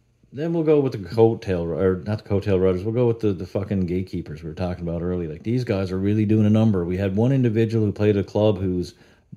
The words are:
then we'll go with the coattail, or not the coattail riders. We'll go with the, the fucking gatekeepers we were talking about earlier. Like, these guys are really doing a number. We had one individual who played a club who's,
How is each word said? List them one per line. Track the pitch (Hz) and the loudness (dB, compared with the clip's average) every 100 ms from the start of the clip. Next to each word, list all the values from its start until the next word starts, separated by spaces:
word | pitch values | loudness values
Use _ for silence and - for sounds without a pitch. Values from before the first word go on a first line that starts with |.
| _ _ _ | _ _ _
then | 120 165 | -8 -4
we'll | 170 | 0
go | 156 151 | 2 4
with | 135 | 2
the | 123 | -2
coattail, | 87 113 113 113 - 90 85 78 | -4 4 4 4 -2 -4 -2 0
or | 95 92 | 0 0
not | 98 107 | -2 -6
the | - | -2
coattail | 101 98 95 | -2 0 2
riders. | 92 92 | 2 0
We'll | 107 | -2
go | 117 123 | 0 0
with | 113 | 2
the, | 107 | -2
the | 87 90 | -2 -4
fucking | 104 98 101 90 | -6 -4 -2 -2
gatekeepers | 90 95 87 80 73 | -2 -4 -8 -10 -12
we | 82 | -12
were | 80 | -6
talking | 90 87 87 | -6 -6 -6
about | 82 | -4
earlier. | 87 90 82 | -4 -4 -6
Like, | 76 | -8
these | 110 123 | -4 -2
guys | 120 98 95 | -2 -2 -2
are | 92 | -2
really | 101 107 104 | 0 2 2
doing | 110 104 | 4 4
a | |
number. | 107 113 98 | 4 4 2
We | 85 92 | 0 -2
had | 101 95 | -2 0
one | 123 | 2
individual | 135 120 107 110 113 104 | 2 2 2 0 0 0
who | |
played | 95 104 101 | 2 2 2
a | |
club | 95 104 107 95 | 0 2 2 2
who's, | 95 90 87 - _ _ _ | 0 -2 -4 -10 _ _ _